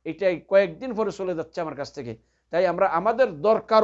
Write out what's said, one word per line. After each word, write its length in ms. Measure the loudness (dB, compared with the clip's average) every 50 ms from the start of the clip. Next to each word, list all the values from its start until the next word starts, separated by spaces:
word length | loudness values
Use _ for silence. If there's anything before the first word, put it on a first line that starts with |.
| -10 -10
এটাই 260 | -6 -2 -2 -2 -2 -2 -4 2
কয়েকদিন 400 | 4 4 4 2 -2 -10 -10 -8 -4
পরে 140 | -4 -4 -4 -4 -6
চলে 140 | -6 -6 -4 -6
যাচ্ছে 180 | -8 -8 -8 -8 -8
আমার 120 | -8 -8 -10
কাছ 100 | -10 -12 -10
থেকে, 160 | -12 -12 -12 -12 -14 _ _ _ _ _ -6
তাই 140 | -2 0 0 0 2
আমরা 140 | 2 0 2 2 0
আমাদের 280 | 0 0 2 2 2 0 0 0 2
দরকার 340 | 2 2 2 2 2 4 4